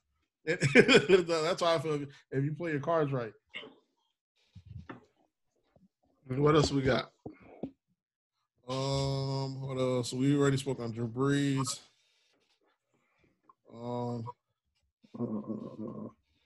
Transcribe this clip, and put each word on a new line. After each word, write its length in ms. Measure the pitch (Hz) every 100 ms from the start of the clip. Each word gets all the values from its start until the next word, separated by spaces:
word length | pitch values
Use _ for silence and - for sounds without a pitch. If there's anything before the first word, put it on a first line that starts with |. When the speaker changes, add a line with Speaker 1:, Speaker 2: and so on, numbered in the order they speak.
| _ _
Speaker 1:
<laughs> 260 | _ _
That's 1160 | - 175 143 254 226 254 - 185 170 165 156 180
how 120 | 175
I 40 | 165
feel 240 | 156 147 143 - _
if 140 | 135
you 80 | 139
play 160 | 151 170
your 100 | 147
cards 320 | 139 165 147
right. 200 | 135 117 - _ - - - _ _ _ _ _ _ _ - - - - - - _ _ _ _ _ _ _ _ _ _ _ 135
Speaker 2:
And 140 | 127
what 120 | 147
else 160 | 156 143
we 120 | 143
got? 280 | 131 120 - _ - - - - - - _ _ _ _ _ _ _ _ -
Speaker 1:
Um, 920 | 131 135 139 135 135 135 135 135 135 135
what 120 | 131
else? 340 | 127 127 120
We 240 | 127 135 143
already 200 | 139 135
spoke 240 | 139 123
on 120 | 117
Drew 160 | 110 117
Brees. 720 | 117 139 143 143 135 131 - - _ _ _ _ _ _ _ _ _ _ _ _ _ _ _ - _ -
Um, 540 | 113 120 120 120 120 113 - _ _ _ _ _ _ _ -
Speaker 3:
Uh, 880 | 117 107 107 107 - - 107 104 - - _ _